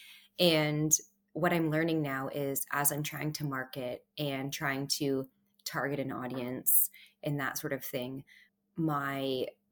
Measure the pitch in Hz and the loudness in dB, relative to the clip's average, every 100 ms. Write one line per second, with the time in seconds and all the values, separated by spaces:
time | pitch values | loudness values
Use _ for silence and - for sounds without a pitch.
0 | - - - - 175 156 151 151 156 - | -20 -20 -8 4 6 6 4 2 4 2
1 | - _ _ - 170 170 165 151 165 160 | 0 _ _ 0 2 4 2 2 2 2
2 | 143 135 139 - 139 135 - 143 143 143 | 0 -2 -2 -2 -2 -2 -2 0 2 2
3 | 151 143 147 151 151 131 127 - 123 120 | -2 -4 -4 -2 -2 -4 -6 -6 -6 -6
4 | _ - 147 135 139 - 147 135 139 - | _ -6 -4 -2 -4 -4 -2 -2 -2 0
5 | 143 135 135 _ _ _ - 143 135 139 | 2 0 -2 _ _ _ -8 -4 -2 -2
6 | 131 - 127 127 123 127 - - - - | -2 -4 -6 -4 -4 -4 2 2 2 -4
7 | - _ 151 143 135 - 151 135 - 135 | -20 _ -4 -2 -2 -4 -4 -6 -6 -6
8 | 127 131 - - - _ _ - 160 143 | -6 -10 -14 -20 -20 _ _ -2 0 0
9 | 139 139 135 127 120 - _ | -2 -2 -2 -2 -4 -8 _